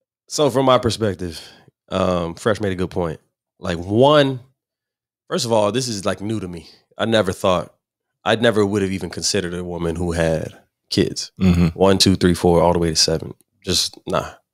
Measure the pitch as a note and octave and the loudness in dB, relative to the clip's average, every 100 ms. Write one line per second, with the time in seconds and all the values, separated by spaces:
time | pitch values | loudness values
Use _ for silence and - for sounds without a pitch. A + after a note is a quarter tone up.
0 | _ _ _ - C#3+ B2 C3 B2+ A#2+ F#2+ | _ _ _ -2 0 2 4 4 2 -2
1 | A2 F2 F2+ D#2+ - - _ _ _ F#2 | -2 -4 -8 -10 -18 -20 _ _ _ -2
2 | F#2 F2 E2+ E2+ A#2 G#2 G2+ F2+ F2+ F#2+ | 0 0 -4 -4 -2 -2 -2 -4 -4 -4
3 | E2+ D2 _ _ _ _ F#2 E2+ F2+ A2 | -6 -6 _ _ _ _ -8 -6 -2 4
4 | C#3 D3+ C#3 B2+ - _ _ _ _ _ | 6 6 4 -2 -12 _ _ _ _ _
5 | _ _ - E3+ A#2+ A2+ G#2 A#2 B2 G#2 | _ _ -10 -8 0 0 2 -2 -4 -6
6 | F#2+ F2+ G#2 A2 F#2 F2 - - _ - | -6 -6 -6 -8 -8 -12 -16 -20 _ -6
7 | G#2+ A2 F#2+ - G2 F2 - _ _ _ | 0 2 0 -2 0 0 -2 _ _ _
8 | _ _ - A2 A#2+ G#2+ G2+ G#2 G2 F#2+ | _ _ -2 2 2 2 2 0 -2 -4
9 | F2 - - G2+ F2 F2 F2+ E2+ E2+ E2 | -8 -6 -4 -2 -4 -6 -8 -4 -4 -2
10 | F2 E2+ E2 D#2+ - - _ _ _ - | -2 0 0 0 -4 -14 _ _ _ 0
11 | - - - - F#2 F2 E2+ F2 F#2+ F#2+ | 0 -2 -10 0 2 4 2 2 2 4
12 | G2+ F2+ F2 E2+ F2 E2+ E2+ E2+ E2+ D#2+ | 4 4 2 2 2 4 4 2 0 0
13 | - D#2+ - - _ _ F#2+ E2+ - - | 0 -2 -6 -16 _ _ -4 -4 -4 -8
14 | - E2+ - - _ | -6 -4 -4 -10 _